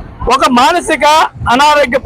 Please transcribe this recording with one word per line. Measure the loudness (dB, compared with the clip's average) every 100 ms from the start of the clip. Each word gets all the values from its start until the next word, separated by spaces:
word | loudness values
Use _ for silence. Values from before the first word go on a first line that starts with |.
| -14 -10 -4
ఒక | 0 0 2
మానసిక | 2 0 -2 -2 2 2 0 -4 -2
అనారోగ్య | 0 2 2 0 -2